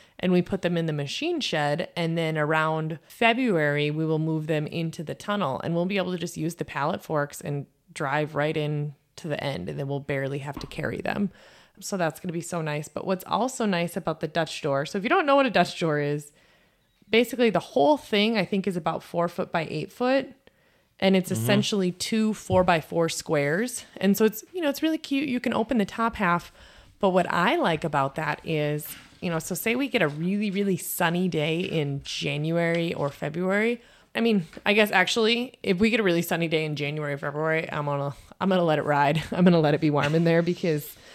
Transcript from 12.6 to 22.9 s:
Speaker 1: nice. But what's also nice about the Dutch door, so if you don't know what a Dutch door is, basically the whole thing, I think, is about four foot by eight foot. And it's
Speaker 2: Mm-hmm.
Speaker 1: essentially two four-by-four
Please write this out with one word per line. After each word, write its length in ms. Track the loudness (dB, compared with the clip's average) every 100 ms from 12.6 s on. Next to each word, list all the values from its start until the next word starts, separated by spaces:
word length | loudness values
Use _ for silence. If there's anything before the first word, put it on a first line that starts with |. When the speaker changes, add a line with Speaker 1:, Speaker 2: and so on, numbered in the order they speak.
Speaker 1:
nice. 260 | -4 -6 -8
But 180 | -8 -4
what's 200 | -4 -2
also 380 | -2 -2 -2 0
nice 320 | 0 -2 -4
about 240 | -4 -4
the 60 | -4
Dutch 320 | -2 -2 -4
door, 240 | -2 0 -2
so 120 | -4
if 60 |
you 60 | 0
don't 160 | 2 4
know 100 | 4
what 100 | 4
a 40 |
Dutch 280 | 2 2 0
door 200 | 0 0
is, 320 | 0 -2 -6 _ _ _ _ _ _ _ _
basically 400 | 2 2 2 2
the 100 | 2
whole 380 | 0 2 4 4
thing, 400 | 2 2 2 2
I 80 | 0
think, 220 | 0 -2
is 100 | -2
about 260 | -4 -6
four 240 | -4 -2 -2
foot 240 | -2 -4
by 160 | -4 -4
eight 220 | -6 -8
foot. 360 | -2 0 2 0 -10 _ _ _ _ _ _
And 140 | 4 4
it's 160 | 2
Speaker 2:
Mm-hmm. 100 | 0
Speaker 1:
essentially 500 | 2 2 2 0 0
two 400 | -2 -2 0 0
four-by-four 760 | -2 2 4 4 2 0